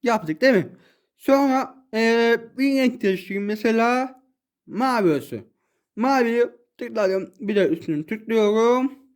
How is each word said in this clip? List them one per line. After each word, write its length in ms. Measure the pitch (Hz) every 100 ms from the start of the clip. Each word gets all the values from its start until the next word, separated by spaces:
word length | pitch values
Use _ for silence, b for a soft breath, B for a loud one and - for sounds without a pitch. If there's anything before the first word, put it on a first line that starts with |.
Yaptık 380 | 240 220 156 156
değil 120 | 262
mi? 160 | 220 143 b b b b _
Sonra, 680 | - 277 277 262 - - _
eee, 440 | 220 226 233 233 226 226 -
bir 200 | 277 269
renk 240 | 262 254
değiştireyim. 440 | 202 185 - 196 202
Mesela 760 | 214 226 226 233 247 262 - _ _ _ _ -
mavi 420 | 180 262 240 185
olsun. 320 | 143 - 117 113 _ _ _ _ -
Maviyi 500 | 247 269 233 233 240 - _ _
tıkladım. 560 | 240 220 196 190 180 _
Bir 160 | 202 202
de 120 | 175
üstünü 380 | 160 - 151 156
tıklıyorum. 880 | 214 220 226 208 214 233 254 262 262 _